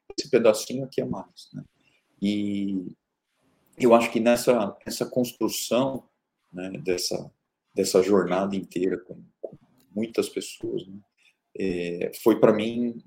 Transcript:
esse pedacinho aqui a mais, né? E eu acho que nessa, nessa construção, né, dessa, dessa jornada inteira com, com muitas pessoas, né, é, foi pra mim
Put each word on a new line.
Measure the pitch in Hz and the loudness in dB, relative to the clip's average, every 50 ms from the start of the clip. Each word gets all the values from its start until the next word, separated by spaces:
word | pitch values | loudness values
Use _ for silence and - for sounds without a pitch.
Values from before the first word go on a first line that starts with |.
| _ - - | _ -14 -12
esse | - - - | -12 -2 2
pedacinho | - 120 117 113 107 - - - 123 131 135 | 2 4 4 4 2 2 0 -6 -8 -8 -8
aqui | 127 - - | -8 -6 -6
a | 127 | -6
mais, | 127 117 95 - - _ - - - | -6 -6 -8 -10 -14 _ -20 -20 -18
né? | - 98 98 _ _ _ _ _ _ _ _ _ _ - | -16 -16 -18 _ _ _ _ _ _ _ _ _ _ -4
E | 98 101 104 104 104 104 101 101 98 98 95 92 90 - - _ _ _ _ _ _ _ _ _ _ _ _ _ _ _ _ | -2 -2 -2 -2 -2 -4 -4 -4 -4 -4 -4 -6 -6 -8 -14 _ _ _ _ _ _ _ _ _ _ _ _ _ _ _ _
eu | - - 120 113 | 2 6 6 6
acho | 117 117 - | 6 6 2
que | - 113 | 0 2
nessa, | 113 120 120 117 - 135 123 117 104 101 - - - | 4 4 4 4 4 2 2 2 2 -2 -6 -10 -12
nessa | - - - 120 | -10 -6 -6 -6
construção, | - - 127 123 - - - 110 104 104 - - - 113 120 135 135 135 113 - _ _ _ _ _ _ _ _ _ | -4 -2 -2 -2 -2 -2 -4 -4 -2 -2 -4 -4 -2 0 0 0 0 -4 -6 -12 _ _ _ _ _ _ _ _ _
né, | - 90 92 95 | -12 -10 -10 -8
dessa, | 95 - - 95 90 90 - - - - - - - _ _ _ _ _ _ _ - | -10 -6 -4 -4 -2 -2 -2 -4 -6 -6 -8 -10 -18 _ _ _ _ _ _ _ -2
dessa | 101 95 - - 95 | -2 0 4 4 4
jornada | 90 98 101 95 87 85 90 95 98 98 98 | 4 6 4 4 4 2 0 0 0 -2 -2
inteira | 95 87 - - 90 90 92 92 87 | -6 -6 -6 -4 -2 -2 0 -2 -4
com, | - - - - - - _ _ | -6 -12 -20 -20 -20 -20 _ _
com | - - - - _ _ _ _ _ _ | -16 -16 -16 -18 _ _ _ _ _ _
muitas | - 104 110 113 113 107 95 - | -8 -6 -6 -4 -2 -2 -2 -2
pessoas, | - 95 95 - - - - 113 - - 95 | -4 -10 -10 -10 -12 -12 -8 -8 -8 -8 -8
né, | 95 98 101 - _ _ _ _ _ _ _ _ _ - - | -12 -16 -20 -20 _ _ _ _ _ _ _ _ _ -10 -6
é, | 98 95 87 87 87 87 87 87 - - - - | -4 -4 -2 -4 -4 -6 -4 -4 -4 -6 -6 2
foi | - 113 107 - | 4 4 6 6
pra | - 113 | 6 6
mim | 107 107 107 113 117 120 120 120 117 - - | 6 4 0 -2 -4 -4 -4 -4 -6 -8 -12